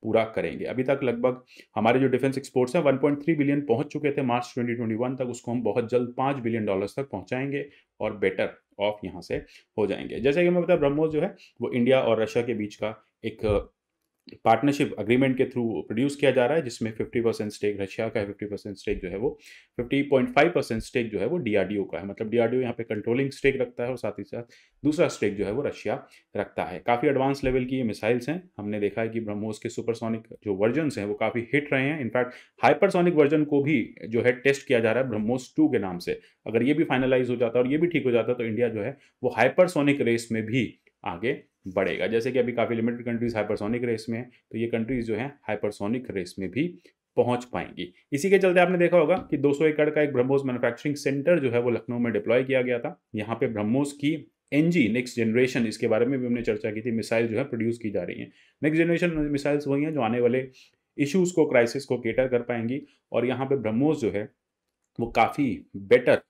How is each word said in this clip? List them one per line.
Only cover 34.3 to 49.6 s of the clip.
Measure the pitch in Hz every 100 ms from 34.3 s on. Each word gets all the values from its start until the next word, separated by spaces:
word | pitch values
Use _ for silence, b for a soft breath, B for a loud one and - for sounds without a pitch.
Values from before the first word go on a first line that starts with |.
टेस्ट | 123 139 135 -
किया | 120
जा | 113
रहा | 113
है | 135
ब्रह्मोस | 107 107 127 - -
टू | 156
के | 123
नाम | 98 90
से। | - - b b -
अगर | 110
ये | 120
भी | 151
फाइनलाइज | 160 131 131 131 123
हो | 120
जाता | 120 123
है | 123
और |
ये | 147
भी | 170
ठीक | 151 127
हो |
जाता | 117 113
है | 123
तो |
इंडिया | 117 110 120
जो | 110
है | 104 139 b b
वो | 123
हाइपरसोनिक | 113 123 - 180 165 143 143
रेस | 117 117 117
में | 110 110
भी | 127 104 - _ _ 92
आगे | 87 110 147 - _ -
बढ़ेगा। | 90 95 80 92
जैसे | 113 117
कि | 127
अभी | 120
काफ़ी | 117 113 117
लिमिटेड | 117 120 120
कंट्रीज | 113 120 110
हाइपरसोनिक | 104 104 107 120
रेस | 120 113 -
में | 113
हैं, | 127 b _
तो | 113
ये | 117
कंट्रीज | 113 113 131 110
जो | 107
हैं | 135 143 -
हाइपरसोनिक | 104 107 104 101 123 127
रेस | 98 90 -
में | 95
भी | 98 170 180 B _ _ -
पहुंच | 117 123 -
पाएंगी। | 90 80 - 90 b b
इसी | 143 196
के | 190
चलते | 185 180
आपने | 175 180
देखा | 175 175
होगा | 151 180 -
कि | 147
दो | 139
सौ | 143